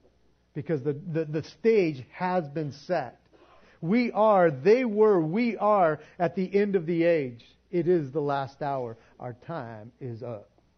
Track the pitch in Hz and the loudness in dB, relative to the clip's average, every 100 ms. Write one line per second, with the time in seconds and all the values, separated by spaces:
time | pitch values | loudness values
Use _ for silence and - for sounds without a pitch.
0 | _ _ _ _ _ 156 127 156 135 143 | _ _ _ _ _ -10 -4 -4 -2 -6
1 | 190 160 151 156 - - 226 220 170 135 | -4 -6 -4 -6 -8 -2 2 4 2 -2
2 | 120 - 180 185 147 151 147 120 - 175 | -10 -8 -4 -2 -4 -6 -8 -8 -4 -4
3 | 123 - _ _ _ _ _ - 160 233 | -4 -12 _ _ _ _ _ -10 -2 0
4 | 240 196 220 202 170 139 165 240 247 208 | 0 2 4 6 4 4 4 4 4 4
5 | 214 190 156 190 240 196 208 208 165 151 | 4 4 2 0 0 0 2 4 4 0
6 | - - 175 196 185 202 208 190 160 170 | -8 -4 -4 -2 -2 0 0 0 -2 0
7 | 170 165 131 117 - _ _ 180 165 180 | 2 2 -2 -8 -20 _ _ -2 2 0
8 | 139 151 143 139 135 - 147 139 120 113 | 0 -4 -2 -4 -6 -8 -6 -6 -6 -12
9 | _ - 127 117 - 165 117 113 113 - | _ -14 -14 -12 -12 -10 -10 -14 -18 -14
10 | 131 117 120 107 - _ _ | -12 -10 -10 -12 -16 _ _